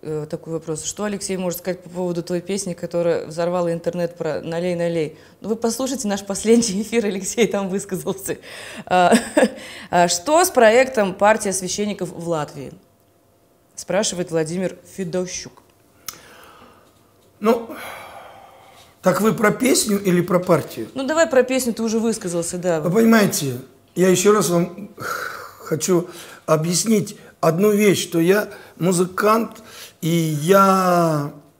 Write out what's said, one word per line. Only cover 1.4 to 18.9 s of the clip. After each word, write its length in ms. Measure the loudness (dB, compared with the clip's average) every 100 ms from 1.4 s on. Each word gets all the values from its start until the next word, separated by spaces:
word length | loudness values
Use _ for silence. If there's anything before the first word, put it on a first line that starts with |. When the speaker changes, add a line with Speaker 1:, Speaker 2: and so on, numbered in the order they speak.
| -4 -6
Speaker 1:
сказать 220 | -6 -8
по 80 | -8
поводу 320 | -6 -4 -4
той 180 | -4 -6
песни, 340 | -4 -6 -6
которая 520 | -8 -6 -2 0 0 -4
взорвала 480 | -4 -2 0 -2
интернет, 420 | -2 -4 -4 -6 -4
про 260 | -6 -4
«Налей, 340 | -6 -4 -4 -2
налей»? 420 | -2 -2 -4 -6 -20 _
Ну, 80 | -6
вы 60 | -2
послушайте 520 | -2 -2 -4 -4 -4
наш 160 | -4
последний 600 | -4 -4 4 4 4 -2
эфир, 220 | -2 -2 -2
Алексей 420 | -4 -6 0 0
там 200 | 0 -2
высказался. 680 | -6 -6 -6 -6 -6 -6 -10 -10 -18 -16 -16 0
А, 280 | 4 6 4 2 2 2
<laughs> 380 | -2 -16 -18 -2
а 180 | 2 2
что 380 | 2 2 4 4
с 60 |
проектом 640 | 6 6 6 4 0 -2 2
«Партия 360 | 2 4 0
священников 580 | -4 -6 -6 -6 -4 -8
в 200 | -8 -6
Латвии»? 440 | -4 -4 -10 -14 -16 _ _ _ _ _ _ _ _ _ -20
Спрашивает 540 | -4 -2 -2 -4 -4
Владимир 480 | -2 -2 -4 -6 -8 -18 -10
Федощук. 680 | -6 -4 -6 -8 -12 -20 _ _ _ _ -18 -18 -20 -20 -20 -20 -20 -20 _ _ _ _ _ _
Speaker 2:
Ну, 320 | 0 0 -2 -14 -14 -16 -18 -20 -20 -20 -20 -20 -20 -20 -20